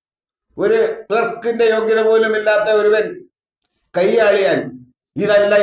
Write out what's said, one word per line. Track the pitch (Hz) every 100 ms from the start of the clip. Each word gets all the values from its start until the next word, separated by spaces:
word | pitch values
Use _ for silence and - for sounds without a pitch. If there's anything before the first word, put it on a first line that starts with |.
| _ _ _ _ _ -
ഒരു | 190 226 220 - -
ക്ലർക്കിന്റെ | 220 226 - 233 226 233
യോഗ്യത | 220 220 220 220
പോലും | 226 220 214
ഇല്ലാത്ത | 214 208 214 214
ഒരുവൻ | 208 214 190 - - _ _ _ _ _ _ 175
കൈയാളിയാൻ | 190 226 208 202 190 143 127 - - _ _ -
ഇതല്ല, | 196 202 202 208